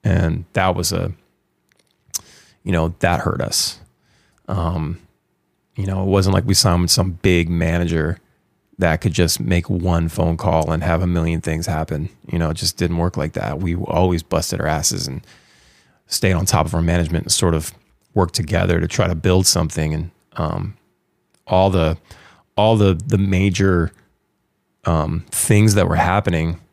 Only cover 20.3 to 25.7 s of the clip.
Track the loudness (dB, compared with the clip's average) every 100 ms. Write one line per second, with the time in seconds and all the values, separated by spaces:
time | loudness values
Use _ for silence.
20.3 | -6 -4 -4 -8 -12 _ _ _ _ _
21.3 | _ 0 2 4 4 0 -2 _ -20 -20
22.3 | _ _ 0 4 6 4 2 0 -2 0
23.3 | 0 0 2 2 2 0 _ _ _ _
24.3 | _ _ _ _ _ -2 0 0 -6 -8
25.3 | -6 2 4 6